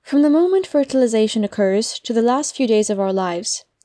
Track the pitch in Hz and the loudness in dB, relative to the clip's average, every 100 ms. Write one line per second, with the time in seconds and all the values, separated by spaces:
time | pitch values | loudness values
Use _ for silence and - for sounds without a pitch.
0 | - 285 294 302 359 381 370 294 277 269 | -2 2 4 4 2 0 0 -2 0 0
1 | 247 220 214 226 208 - 196 196 233 - | 2 2 0 0 -4 0 0 0 -2 -8
2 | - 226 226 262 302 - 254 214 214 202 | -4 0 0 0 -4 -4 0 2 0 -2
3 | 196 190 185 170 208 - _ _ | -2 -2 -2 -4 -6 -10 _ _